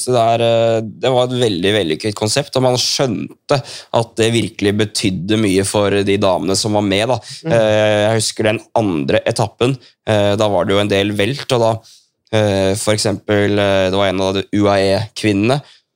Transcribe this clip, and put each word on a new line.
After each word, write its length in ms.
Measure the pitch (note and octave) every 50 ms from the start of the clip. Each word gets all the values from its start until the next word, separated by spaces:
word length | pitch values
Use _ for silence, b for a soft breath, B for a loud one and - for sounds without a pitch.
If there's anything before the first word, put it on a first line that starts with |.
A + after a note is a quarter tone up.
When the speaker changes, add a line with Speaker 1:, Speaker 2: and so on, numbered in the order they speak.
| -
Speaker 1:
det 80 | B2+ B2+
der, 260 | A#2+ A2+ A2+ A#2 A#2
eh, 380 | A#2 A#2 A#2 A2+ A#2 A2+ A2+ A2
det 280 | A2+ G#2+ - - A#2 C3 C3
var 140 | B2 B2+ B2
et 80 | B2+ B2
veldig 320 | B2 G#2+ F#2+ E2 F2+ G2 G#2+
vellykket 400 | G#2+ F2+ D#2 D#2 D#2 - G#2+ G2+ -
konsept, 380 | G#2+ G#2+ - C#3 D3 - -
og 80 | C3+ C3
man 100 | B2+ B2
skjønte 840 | A#2+ - - - - C#3+ B2+ F#2 D#2+ - - - _ _ - D3 C3 B B B B B B -
at 220 | A#2+ A2+ - -
det 160 | A2+ A2 A#2 A#2
virkelig 380 | A2+ - F#2 - - G2+ G2+ G2+
betydde 640 | G#2 G#2+ G2+ - - - G2 F#2+ F2 E2+ G2+ G#2+ A2
mye 240 | A2 G2 F#2 G2 G2
for 260 | - - G#2+ G2+ G2 G2+ G2+
de 140 | G2 G2 G2+ G2
damene 380 | G2 F#2+ F2+ D#2+ E2 F#2 F#2+ -
som 140 | - A2 G#2
var 80 | G#2
med, 240 | G#2 G2 F#2 G2+ A2+ B2+
da. 100 | B2 A2 B B B B B
Speaker 2:
Mm. 80 | E3
Speaker 1:
Eh, 480 | A#2 A#2 A2 G#2+ G#2+ G#2+ G#2+ G#2+ G#2+ G#2 G#2 A2
jeg 100 | A2+ A2+
husker 300 | - - - - A2 G#2+
den 80 | A2+ A2 - _ _
andre 460 | A#2+ A2+ G2 E2+ D2 C#2 C#2 F#2+ A2 -
etappen, 520 | - A2+ - A2 G2 - _ A#2+ B2+ C#3 B B B B _ _
eh, 280 | - A2 G#2 G2+ G2+ G2+
da 140 | G2+ A2 G#2
var 160 | G2 F2 E2+
det 80 | - G2
jo 80 | G2+
en 80 | G#2 G#2
del 220 | G2 G2 G2+ G#2
velt, 340 | G#2 G2+ G2+ A2+ C#3 C#3 - -
og 80 | B2+ A#2
da, 120 | A2+ A2+ A2+ A2 b b b b b b b _ _ _
eh, 420 | A2+ A2 G#2 G#2 G2 G2 F#2+ F#2+ G2
for 200 | G2 - G#2+ G#2+
eksempel, 580 | G#2 - A2 G2+ F#2 - - G#2 G2+ G2+ G#2 G#2
eh, 360 | G2+ G2+ G2 G2 F#2+ F#2+ F#2
det 40 | F#2+
var 140 | G2 G2+ F#2+
en 100 | F2+ F#2+
av 140 | F#2+ F#2+ G2
de 100 | G2 - - - G#2
U 80 | G2+
A 80 | G2+ G2+ G2
E-kvinnene 800 | G2 G2 G2 G#2 A2 - - - - G#2+ G2 G2 G#2+ A#2+ C#3 C#3+ B B B B B _ _